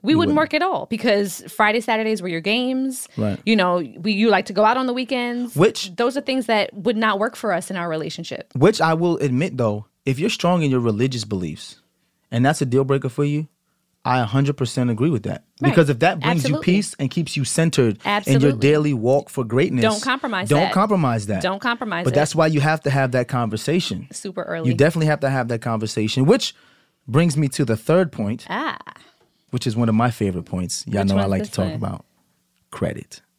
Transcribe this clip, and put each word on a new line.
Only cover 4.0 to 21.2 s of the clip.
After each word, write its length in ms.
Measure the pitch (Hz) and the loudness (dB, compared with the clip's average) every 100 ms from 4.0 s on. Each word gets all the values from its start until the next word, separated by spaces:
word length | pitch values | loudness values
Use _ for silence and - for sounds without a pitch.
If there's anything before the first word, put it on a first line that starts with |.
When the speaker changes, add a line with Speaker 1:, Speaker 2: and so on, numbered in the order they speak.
Speaker 1:
we, 100 | 185 | -4
you 200 | 202 226 | 0 4
like 160 | 196 185 | 2 2
to 60 | |
go 120 | 196 | 2
out 120 | 214 254 | 2 2
on 120 | 262 | -2
the 40 | |
weekends. 640 | 247 247 262 240 240 240 | -4 -4 -4 -4 -6 -6
Speaker 2:
Which 400 | 143 202 220 196 | 2 2 2 -10
Speaker 1:
Those 220 | 175 240 269 | -2 -2 -2
are 40 | |
things 260 | 277 262 247 | -4 -4 0
that 280 | 220 202 | 0 0
would 220 | 202 190 220 | -4 -4 0
not 240 | 220 196 | 0 0
work 160 | 220 - | -2 -4
for 160 | 220 | -2
us 180 | 185 185 | -2 -4
in 60 | 190 | -6
our 120 | 170 | -4
relationship. 640 | 160 156 - 170 - - - | -4 -6 -8 -10 -12 -8 4
Speaker 2:
Which 240 | 160 - | 4 4
I 140 | 160 | 2
will 220 | 160 175 170 | 2 2 2
admit, 380 | 139 127 175 127 | 0 0 -2 0
though, 280 | 113 104 107 _ | 0 -2 -8 _
if 140 | - 131 | -4 -2
you're 100 | 180 | -2
strong 320 | - 175 180 | 0 2 2
in 80 | 151 | 2
your 80 | 131 | 2
religious 440 | 117 104 131 127 | 2 2 0 -2
beliefs 520 | 104 98 85 76 - - _ _ _ _ _ | -4 -4 -4 -8 -14 -20 _ _ _ _ _
and 120 | 120 | 2
that's 160 | 131 156 | 2 2
a 60 | 135 | 2
deal 160 | 127 | 2
breaker 260 | 135 135 131 | 2 0 -2
for 140 | - | -2
you, 220 | 147 147 156 _ _ _ _ _ | -2 -2 -6 _ _ _ _ _
I 140 | - 127 | 0 0
a 60 | |
hundred 320 | 113 131 139 143 | 2 2 0 0
percent 340 | 123 - 123 | -4 -2 -2
agree 200 | 110 147 | 0 0
with 120 | 135 | 0
that. 220 | 104 92 _ _ | -4 -10 _ _
Speaker 1:
Right. 100 | - | 2
Speaker 2:
Because 180 | 175 147 | 4 4
if 120 | 123 | 4
that 180 | 165 175 | 2 2
brings 260 | 214 175 135 | 0 0 0
Speaker 1:
Absolutely. 260 | - - | 0 2
Speaker 2:
you 60 | 185 | 2
peace 160 | 202 - | 0 -4
and 100 | 135 | -4
keeps 280 | - 151 - | -4 -4 -4
you 80 | |
centered 500 | 135 - 165 - 120 101 | -2 0 2 4 2 2
in 20 | |
your 60 | - 208 | -2 -2
Speaker 1:
Absolutely. 420 | 196 135 143 123 | 2 4 4 4
Speaker 2:
daily 360 | 135 151 151 | 4 4 2
walk 360 | 131 113 139 - | 0 2 0 0
for 140 | - | -8
greatness, 380 | 117 120 180 127 | -2 0 0 2
Speaker 1:
Don't 180 | 220 214 | 0 0
compromise 460 | 262 254 277 202 180 | -2 -4 -2 -4 0
Speaker 2:
don't 100 | 147 | 2
Speaker 1:
that. 100 | 180 | 2
Speaker 2:
compromise 540 | 185 208 196 139 117 | 2 2 2 2 0